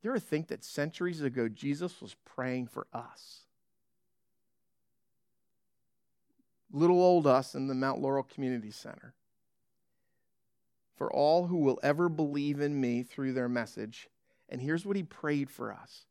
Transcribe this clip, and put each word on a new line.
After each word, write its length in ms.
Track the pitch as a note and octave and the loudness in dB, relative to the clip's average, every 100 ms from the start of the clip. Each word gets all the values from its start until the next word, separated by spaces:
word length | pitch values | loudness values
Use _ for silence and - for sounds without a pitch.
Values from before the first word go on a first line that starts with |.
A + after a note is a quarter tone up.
You 80 | G#3 | -2
ever 80 | B3+ | -2
think 300 | - D3+ D#3+ | -2 -4 -4
that 160 | - | -10
centuries 580 | - - D3 - F3+ E3+ | -8 -6 -6 -2 -4 -2
ago 260 | C#3+ B2+ A2+ | -2 0 -2
Jesus 540 | G#2+ C#3 C#3+ F3 - | -2 -4 -2 -4 -8
was 120 | A2+ - - | -18 -20 -16
praying 400 | - B2+ B2+ B2 | -6 -4 -4 -6
for 200 | - - | -8 -10
us? 540 | A#2 A#2 - - - _ _ _ _ _ _ _ _ _ _ _ _ _ _ _ _ _ _ _ _ _ _ _ _ _ _ _ _ _ _ _ _ _ | -10 -12 -18 -20 -20 _ _ _ _ _ _ _ _ _ _ _ _ _ _ _ _ _ _ _ _ _ _ _ _ _ _ _ _ _ _ _ _ _
Little 300 | C#3 E3+ F3+ | 2 4 8
old 260 | F3+ F3 D3 | 8 8 6
us 280 | C3 C3 | 4 2
in 120 | - C3+ | -6 -4
the 80 | |
Mount 280 | C3 C3 C3 | -2 -2 0
Laurel 200 | C#3 C#3 | 0 -2
Community 480 | C3+ - C3+ B2 G#2+ | -4 -4 -4 -4 -6
Center. 440 | - - - A#2 _ _ _ _ _ _ _ _ _ _ _ _ _ _ _ _ _ _ | -14 -16 -16 -18 _ _ _ _ _ _ _ _ _ _ _ _ _ _ _ _ _ _
"For 160 | _ - | _ -4
all 360 | - C#3+ E3 F3+ | 2 4 4 4
who 100 | F3 | 4
will 240 | C#3+ B2 | 4 4
ever 280 | C3+ D3 F3 | 2 2 2
believe 500 | D#3 D3+ C#3+ C#3+ C#3+ | 0 -2 0 -2 0
in 180 | D3 C#3+ | 0 0
me 240 | C3 A#2+ | 0 0
through 300 | B2 - C3 | -4 -4 -2
their 160 | B2+ B2 | -2 0
message." 600 | B2 A2+ - G#2+ - - _ _ _ _ | -2 -4 -8 -10 -12 -20 _ _ _ _
And 100 | B2 | -8
here's 240 | C3 D#3+ | -2 -4
what 120 | G3 G3+ | -2 -4
he 80 | |
prayed 460 | E3 - D3+ D3 C#3 | -4 -8 -2 0 -2
for 220 | - A2+ | -6 -10
us. 320 | G2+ - - _ | -10 -16 -20 _